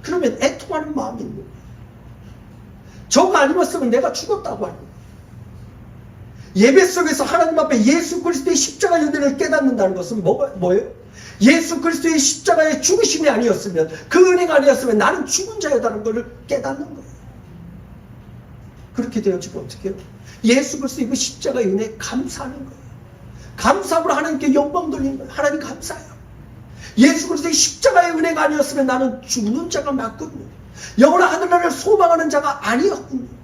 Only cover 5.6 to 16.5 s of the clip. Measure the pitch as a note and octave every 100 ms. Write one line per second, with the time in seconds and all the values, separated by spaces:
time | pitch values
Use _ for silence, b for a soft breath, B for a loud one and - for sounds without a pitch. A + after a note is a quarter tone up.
5.6 | - - - - - - - - B F#3
6.6 | A#3 F#4 F4+ F4 D#4 - C#4 E4+ E4 D#4+
7.6 | D4+ B3 G#3+ E4+ - F4 E4+ C4+ F4 E4
8.6 | - - F#4 E4+ D4 C#4+ C#4 - - D4+
9.6 | C4 A3+ F#3+ F#3 F3 A3 F3+ A3 C#4 F#3+
10.6 | F3+ G3 - - - B B B A3 E4
11.6 | D#4+ E4+ E4 - E4 D#4 C4+ - - E4
12.6 | D#4 C#4+ - G#4+ A4+ D#4 D4+ A3 A#3 F#3+
13.6 | G3+ E3 D#3+ B B - F#4 F4+ E4+ D4
14.6 | C#4 B3+ B3 G#3+ - - - - G4+ G#4+
15.6 | D4+ B3+ A3+ G#3 A3 A3+ - - -